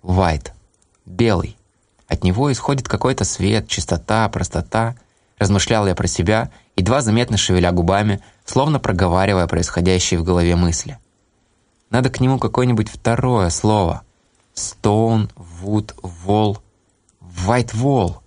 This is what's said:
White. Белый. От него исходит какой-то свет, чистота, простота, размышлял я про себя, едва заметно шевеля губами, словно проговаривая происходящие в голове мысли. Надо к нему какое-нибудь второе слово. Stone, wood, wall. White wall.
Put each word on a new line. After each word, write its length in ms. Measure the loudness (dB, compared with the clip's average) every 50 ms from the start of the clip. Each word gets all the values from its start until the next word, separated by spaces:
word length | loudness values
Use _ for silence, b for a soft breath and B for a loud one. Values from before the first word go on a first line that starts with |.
White. 500 | -2 0 2 2 4 2 0 -2 -6 -12 -20 -20 _ _ _ _ _ _ _ _ _
Белый. 520 | -14 -2 0 2 2 2 0 -2 -6 -10 _ _ _ _ _ _ _ _ _ _ _
От 160 | -6 -2 0
него 260 | 0 0 2 0 0
исходит 380 | -2 -2 -2 -2 -2 -2 -2 -4
какой-то 360 | -4 -2 -2 -2 -2 -2 -4
свет, 440 | -6 -4 -2 0 0 0 0 -2 -4
чистота, 600 | -8 -8 -4 -4 -4 -4 -2 -2 0 0 0 0
простота, 680 | -2 -4 -6 -4 -4 -6 -6 -2 -2 -2 -2 -2 -6 b b b b b b b b _
размышлял 480 | 0 2 2 0 2 2 0 2 2
я 80 | 0 0
про 120 | 0 -2
себя, 440 | -4 -2 -2 0 2 2 0 0 -4 B B B B B
едва 260 | -2 0 2 2 2
заметно 340 | 2 2 2 2 2 0 0
шевеля 360 | -2 0 2 2 2 4 2
губами, 480 | 2 2 2 2 2 2 2 0 -2 -2 b b b b b
словно 360 | -4 0 0 2 2 0 -2
проговаривая 680 | -2 -2 0 0 2 2 2 2 2 2 2 2 0
происходящие 720 | 0 0 -2 -2 -2 -2 0 2 2 2 2 2 0 -2 -2
в 60 | 0
голове 320 | 0 2 2 2 2 2
мысли. 420 | 2 2 0 0 -2 -6 -10 -14 -16 _ _ _ _ _ _ _ _ _ _ _ _ _ _ _ _ _ _
Надо 200 | -2 0 0 0
к 100 | 0 0
нему 180 | 2 2 2 0
какое-нибудь 500 | 0 -2 0 0 2 2 2 0 0 -4
второе 600 | -6 -4 -2 0 0 0 0 0 2 2 2 0
слово. 520 | -2 0 0 2 2 2 2 0 -2 -4 -10 _ _ _ _ _ _ _ _ _ _
Stone, 760 | -12 -12 -12 -12 _ 0 2 2 2 2 2 2 0 0 -2 -6 -16 -20 -20 -18 -14
wood, 320 | -6 -2 -2 -2 -2 -4 -14 -16 -16 -16 -16 -10 -4
wall. 320 | 0 2 2 2 0 -2 -4 _ _ _ _ _ _ _ _ _ _ _ _ -20 -18 -12 -6 -2
White 280 | 0 0 0 0 -2 -4
wall. 420 | -2 0 0 2 2 0 0 -4 -8 _